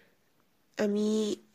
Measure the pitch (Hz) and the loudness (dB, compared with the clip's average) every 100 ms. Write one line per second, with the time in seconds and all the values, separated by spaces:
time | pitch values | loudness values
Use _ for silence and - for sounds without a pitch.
0 | _ _ _ _ _ _ _ - 214 208 | _ _ _ _ _ _ _ -2 0 0
1 | 214 220 214 - - | 0 0 -2 -4 -10